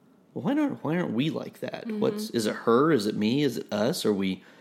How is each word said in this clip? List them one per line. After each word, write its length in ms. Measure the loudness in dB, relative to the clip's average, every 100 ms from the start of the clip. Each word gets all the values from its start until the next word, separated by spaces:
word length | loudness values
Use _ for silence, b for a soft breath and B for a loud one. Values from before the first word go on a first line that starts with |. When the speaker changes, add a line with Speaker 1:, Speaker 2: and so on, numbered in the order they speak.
| _ _ _
Speaker 1:
"Well, 100 | -6
why 100 | -2
don't, 300 | 0 0 -2
why 140 | -4 -2
aren't 140 | 0
we 180 | 0 -2
like 300 | -4 -8 -10
that? 260 | -10 -8 -6
Speaker 2:
Mm-hmm. 120 | -2
Speaker 1:
What's, 300 | 0 0 -4
is 140 | -2 -2
it 60 | 0
her? 360 | 4 4 6
Is 140 | 4 2
it 80 | 0
me? 280 | 2 2
Is 140 | 2 -2
it 140 | -4
us? 340 | -2 0 0 0
Are 80 |
we, 300 | 0 0 -4 B B